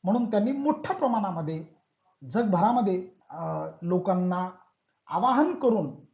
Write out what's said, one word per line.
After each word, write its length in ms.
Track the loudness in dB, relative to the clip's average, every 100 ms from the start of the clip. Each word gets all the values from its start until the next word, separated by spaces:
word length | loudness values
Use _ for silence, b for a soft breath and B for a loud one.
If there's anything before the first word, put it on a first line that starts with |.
म्हणून 260 | 0 0 2
त्यांनी 220 | 0 0
मोठ्या 440 | 0 0 -2 -4 -2
प्रमाणामध्ये 680 | 0 0 -2 -4 -6 -8 -10 _ _ _ _ _ -4
जगभरामध्ये, 800 | -2 2 4 4 4 2 0 -4 _ _
अ, 380 | -10 -6 -6 -8 -8
लोकांना 680 | -2 0 2 0 2 0 -4 -8 _ _ _ _ -6
आवाहन 480 | 0 2 4 2
करून 500 | 2 2 2 0 -8 -20